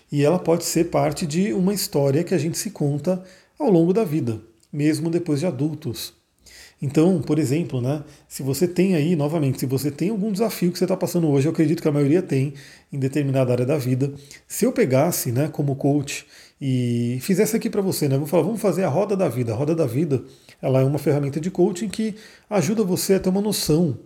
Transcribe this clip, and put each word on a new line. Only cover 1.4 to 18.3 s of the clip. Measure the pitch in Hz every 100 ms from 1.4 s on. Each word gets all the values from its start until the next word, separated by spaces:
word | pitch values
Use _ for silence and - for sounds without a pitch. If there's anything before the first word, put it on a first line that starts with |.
| 208
uma | 208 185
história | 196 - 147 139 139
que | 170
a | 180
gente | 160 170
se | 208
conta | - 143 143 165 185 - - _ -
ao | 285
longo | 175 170
da | 196
vida, | 202 151 120 104 - _ -
mesmo | 147 151 139 165
depois | 175 170 143
de | -
adultos. | 127 156 151 127 107 - _ _ _ - - - -
Então, | 139 156 170 180
por | 139 156
exemplo, | 131 151 175 131
né, | 123 151 143 - -
se | -
você | 135 135 180
tem | 175 196
aí, | 170 151 170
novamente, | 147 165 139 127
se | 135
você | 131 151
tem | 143 170
algum | 220 220
desafio | 190 226 - 175
que | 175
você | 180
tá | 185
passando | 170 180 160
hoje, | 139 147
eu |
acredito | 165 156 165
que | 156
a |
maioria | 143 143 170
tem, | 180 139 143 143 - - -
em | 139
determinada | 131 151 139 135 123
área | 120 123
da | 151
vida, | 123 127 139 143 - - -
se | -
eu | 233
pegasse, | 262 165 127 165 - 131
né, | 117 156
como | - 143 135
coach | 143 147 139 - - - - -
e | 139 127 123 120 120 127
fizesse | - 185 214
aqui | 226 226
pra | 208
você, | 190 - 147
né, | 135
vou |
falar, | 147